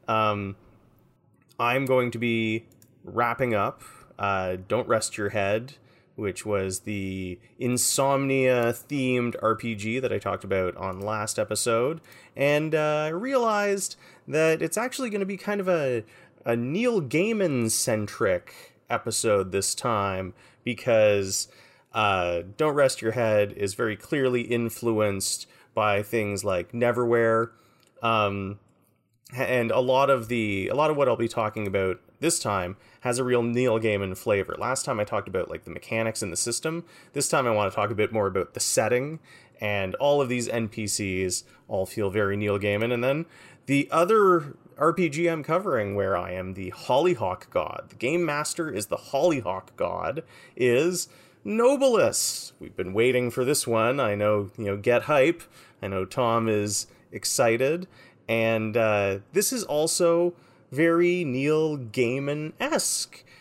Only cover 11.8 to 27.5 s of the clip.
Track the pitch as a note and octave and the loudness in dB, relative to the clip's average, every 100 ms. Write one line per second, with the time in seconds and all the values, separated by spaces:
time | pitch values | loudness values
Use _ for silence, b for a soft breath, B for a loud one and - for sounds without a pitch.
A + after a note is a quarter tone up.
11.8 | B2+ E3 B B B - C#3 D3 D#3 D#3 | 0 -4 B B B -2 0 2 0 0
12.8 | D3+ D3+ D#3 E3+ B3+ C4+ A3+ G#3 G3+ G3+ | 0 0 -2 -4 -2 0 2 0 0 -2
13.8 | F#3+ - B B - D3 D#3+ D#3+ D#3+ G#3 | -4 -10 B B -4 2 2 2 -2 -2
14.8 | B3+ - B3+ G3+ G3 G3 - G3+ F#3 F3 | -4 -4 -4 -4 -4 -6 -4 -2 0 0
15.8 | C3+ A#2+ B B B _ - A#2+ A#2+ F3 | 0 -2 B B B _ -2 -2 0 0
16.8 | B3 A3+ C3+ D3+ G#3 A3 F#3 C3 A2 - | 2 0 0 0 0 0 0 2 0 0
17.8 | - G#2+ G#2 - G#2+ F2 - - - _ | 0 -2 -2 -2 0 0 -4 -18 -20 _
18.8 | - A#2 A#2+ G#2+ A2+ G2+ F#2+ G2 F#2+ - | -6 -6 -4 -2 2 2 2 -2 -2 -2
19.8 | B2 A2 G2+ F#2+ F#2 b b b - A#2 | -2 0 0 -2 -6 b b b -8 -4
20.8 | - A2+ G#2+ G2+ F#2+ F#2+ - B B B | 2 6 6 4 2 -2 -6 B B B
21.8 | B A2 G#2 F#2+ F2 F2 F2+ G#2 D#3 C#3+ | B 0 2 2 2 -2 -4 -2 0 4
22.8 | C3+ - A2+ A2 A2+ G#2+ G#2 - G2+ F#2+ | 2 2 -2 0 4 4 2 -2 -4 -2
23.8 | A#2 G#2 - D3+ C3 B2 A#2 A#2+ A#2 - | -4 -4 -4 0 2 0 0 -2 -2 -2
24.8 | A#2 G#2+ G#2+ G2 - - - b b - | 0 2 2 0 -4 -6 -10 b b -2
25.8 | G#2+ G2+ G#2 A#2 G#2 G2+ G2+ F#2 F2 A#2 | 0 0 0 -2 -2 -2 -2 -2 -4 0
26.8 | A#2+ A#2+ A#2+ A#2 A2+ A2+ A#2 | 0 2 2 2 4 2 0